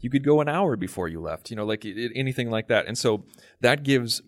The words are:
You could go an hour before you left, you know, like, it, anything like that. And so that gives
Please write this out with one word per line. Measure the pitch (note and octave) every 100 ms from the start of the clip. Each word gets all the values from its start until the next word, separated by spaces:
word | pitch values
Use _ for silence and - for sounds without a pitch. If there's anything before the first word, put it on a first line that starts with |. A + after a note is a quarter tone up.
You | B2
could | C#3
go | C#3+ D3+
an | D3
hour | E3 F#3+ G#2+
before | F#2 - E2+
you | E2
left, | D#2+ D#2+ -
you | A2
know, |
like, | G#2+ G#2+
it, | G#2+ G2+ A#2+ B2+
anything | C3+ B2+ A#2
like | A2 A2
that. | A2 E2+
And | A#2+
so | B2 G#2+ - - - _
that | A#2+ C#3+
gives | C#3 C3+ A#2 -